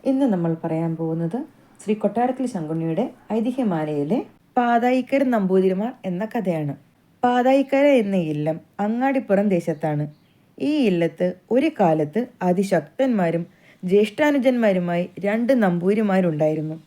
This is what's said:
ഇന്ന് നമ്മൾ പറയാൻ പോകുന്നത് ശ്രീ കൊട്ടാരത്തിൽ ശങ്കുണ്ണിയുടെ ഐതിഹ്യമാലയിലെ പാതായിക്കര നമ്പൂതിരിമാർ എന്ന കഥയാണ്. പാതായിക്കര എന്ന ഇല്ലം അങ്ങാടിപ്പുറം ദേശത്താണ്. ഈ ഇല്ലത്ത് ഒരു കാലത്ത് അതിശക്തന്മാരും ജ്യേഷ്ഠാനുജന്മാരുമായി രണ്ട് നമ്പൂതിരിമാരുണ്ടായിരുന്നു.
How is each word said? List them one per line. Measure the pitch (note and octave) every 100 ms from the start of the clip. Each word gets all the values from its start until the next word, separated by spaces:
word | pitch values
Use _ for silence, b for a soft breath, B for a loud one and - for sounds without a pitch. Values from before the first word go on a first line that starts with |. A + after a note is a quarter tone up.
| -
ഇന്ന് | C4+ C#4
നമ്മൾ | F#3+ E3+ E3
പറയാൻ | E3 D#3+ E3 E3
പോകുന്നത് | E3 E3 E3+ A#3 D#4 _ _ _
ശ്രീ | -
കൊട്ടാരത്തിൽ | G#3+ G3+ G3+ B3 B3+ B3
ശങ്കുണ്ണിയുടെ | F#3+ D3+ D#3+ E3 D#3+ C4 - _
ഐതിഹ്യമാലയിലെ | A3 A#3 B3+ A3+ D#3+ D#3 D3 C#3+ A#3+ G#4+ _ _ -
പാതായിക്കര | A#3+ A#3 B3 B3+ B3+ C4+
നമ്പൂതിരിമാർ | C4 A#3 F#3 F#3+ F#3+ F#3 A3+ - F#3+
എന്ന | F3 G#3+
കഥയാണ്. | A#3+ F#3+ D#3+ D3 C3+ _ _ _ _
പാതായിക്കര | B3 B3 B3 C#4 C#4 C#4 C#4+
എന്ന | C4+ G3+ F#3+
ഇല്ലം | D#3+ D3 D3+ D#3+ - -
അങ്ങാടിപ്പുറം | G#3 A#3 C4+ C4+ C4 G3 G#3
ദേശത്താണ്. | F3+ E3+ D3+ D#3 D3+ D3+ - b b b -
ഈ | C4+ D4+
ഇല്ലത്ത് | A3+ F3 E3 - F3+ F3+ _
ഒരു | A#3+ D#4 D#4
കാലത്ത് | E3 D#3 D3+ G#3 B3 _
അതിശക്തന്മാരും | F3+ F3+ G3 F3+ D3 - C4+ A3 E3+ E3 E3+ b b b F3+
ജ്യേഷ്ഠാനുജന്മാരുമായി | G3+ G#3 - D4 C#4+ B3+ B3 A3 F#3 F3 F3 F3+ -
രണ്ട് | G3 A3 A#3+
നമ്പൂതിരിമാരുണ്ടായിരുന്നു. | C4 G3 F3 F3+ G#3+ G#3+ F#3+ F3+ D3+ D#3 D#3 D#3 D#3+